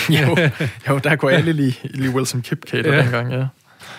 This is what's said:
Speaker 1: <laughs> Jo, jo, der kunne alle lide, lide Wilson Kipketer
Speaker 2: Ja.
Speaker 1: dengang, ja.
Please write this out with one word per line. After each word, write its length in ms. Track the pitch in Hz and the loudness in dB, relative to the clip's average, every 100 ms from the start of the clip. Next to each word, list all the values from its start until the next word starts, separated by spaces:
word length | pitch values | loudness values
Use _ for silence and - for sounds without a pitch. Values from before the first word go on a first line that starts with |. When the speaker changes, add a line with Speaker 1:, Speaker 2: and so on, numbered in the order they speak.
| - | 2
Speaker 1:
<laughs> 120 | 156 | 2
Jo, 160 | 143 170 156 - 139 - - | 4 2 2 0 -6 -6 -2
jo, 80 | 139 | -2
der 160 | 147 151 | 0 0
kunne 160 | 143 | 2
alle 200 | 165 165 | 4 2
lide, 200 | 156 135 127 | 2 0 -2
lide 260 | - - 135 127 | -8 -4 -2 0
Wilson 260 | 127 127 | -2 -4
Kipketer 520 | - 147 - 127 156 | -4 -8 -4 -2 2
Speaker 2:
Ja. 80 | 143 | 4
Speaker 1:
dengang, 300 | 127 120 123 | 2 0 -2
ja. 140 | 127 131 - _ _ - | -2 -4 -6 _ _ -20